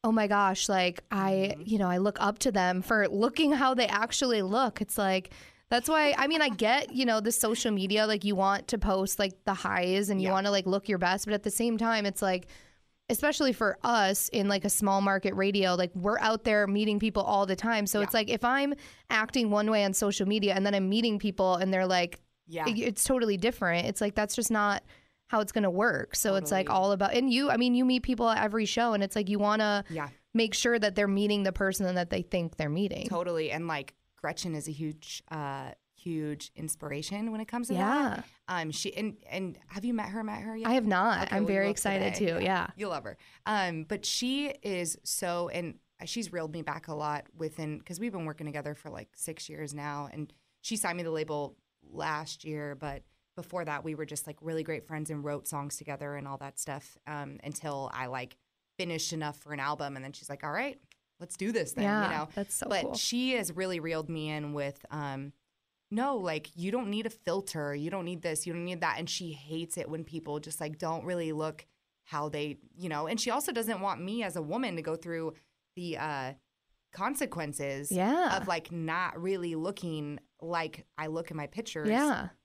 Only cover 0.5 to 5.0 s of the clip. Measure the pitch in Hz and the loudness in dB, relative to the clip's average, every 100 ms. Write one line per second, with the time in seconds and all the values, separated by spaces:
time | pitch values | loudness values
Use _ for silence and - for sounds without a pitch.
0.5 | 185 - 190 180 175 - 202 190 190 196 | 4 2 4 4 0 -4 0 2 4 2
1.5 | 151 190 214 185 180 196 196 202 214 262 | -2 0 2 4 4 2 2 0 2 2
2.5 | 202 180 185 185 220 202 202 240 - 302 | 4 4 2 2 4 4 4 2 4 4
3.5 | 285 269 254 226 202 226 - 262 226 190 | 6 4 4 4 2 2 2 2 2 2
4.5 | 214 262 - 214 - | 2 2 0 -4 0